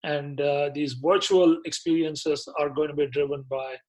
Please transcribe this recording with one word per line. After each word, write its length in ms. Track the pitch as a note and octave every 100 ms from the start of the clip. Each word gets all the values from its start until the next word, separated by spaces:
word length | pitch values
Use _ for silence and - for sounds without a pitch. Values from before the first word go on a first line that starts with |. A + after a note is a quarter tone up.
And, 380 | - D3 C#3+ C#3+
uh, 280 | C#3+ C#3+ C#3+ C#3
these 180 | D3 B2+
virtual 640 | C3+ F#3+ - F#3+ F3 E3
experiences 800 | E3 - E3+ E3 D#3+ D3+ D#3+ C#3+ - -
are 100 | D3
going 200 | C3+ D3+
to 40 |
be 140 | D3 C#3+
driven 380 | C3 C#3 C#3 C3
by 260 | C3+ C3 C3